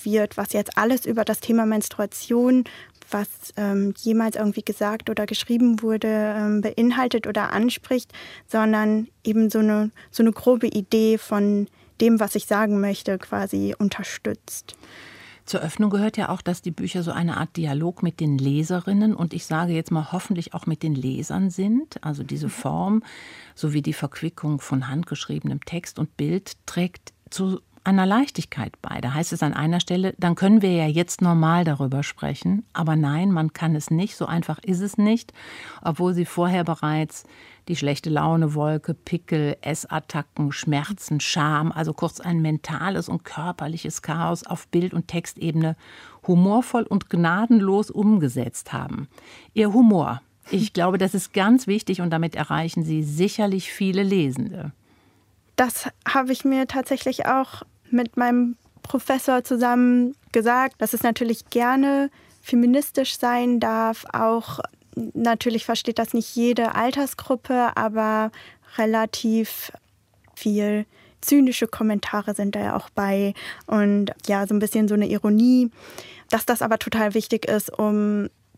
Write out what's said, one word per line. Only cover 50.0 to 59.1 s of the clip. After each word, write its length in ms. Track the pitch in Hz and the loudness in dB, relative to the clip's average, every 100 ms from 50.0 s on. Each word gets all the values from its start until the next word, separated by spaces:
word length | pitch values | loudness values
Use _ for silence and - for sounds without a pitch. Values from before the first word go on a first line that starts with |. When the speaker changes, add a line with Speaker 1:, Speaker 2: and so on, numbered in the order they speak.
| 135 123 - _ - | 2 -4 -10 _ -4
Speaker 2:
ich 220 | 190 220 | -2 -2
<laughs> 0 | |
glaube, 260 | 180 180 190 | 0 0 2
das 160 | 185 196 | 0 0
ist 180 | - | -2
ganz 320 | 202 196 254 - | 0 6 4 4
wichtig 360 | 208 - 185 | 0 0 -2
und 100 | 175 | 0
damit 240 | 165 165 - | 0 0 -4
erreichen 480 | 151 156 165 175 | -2 -2 -2 -2
Sie 180 | 160 156 | -2 -2
sicherlich 680 | 147 151 202 - 202 190 - | -2 0 0 0 0 -2 -4
viele 320 | - 190 190 | -4 0 0
Lesende. 680 | 196 196 139 127 107 92 85 - _ _ _ _ _ _ _ - | 2 2 2 -2 -6 -8 -12 -14 _ _ _ _ _ _ _ 0
Speaker 1:
Das 340 | 247 - - - - | 0 0 -10 -8 -2
habe 240 | 269 254 | 0 0
ich 140 | 254 269 | 0 0
mir 220 | 262 262 | 0 0
tatsächlich 580 | 269 - 269 262 - - | -4 -2 -4 -2 -4 0
auch 380 | 262 262 - - _ _ | 0 -2 -8 -20 _ _
mit 260 | 247 233 247 | -2 0 0
meinem 380 | 240 247 240 247 _ _ | 2 2 0 -4 _ _
Professor 600 | - 254 - | -6 -4 -2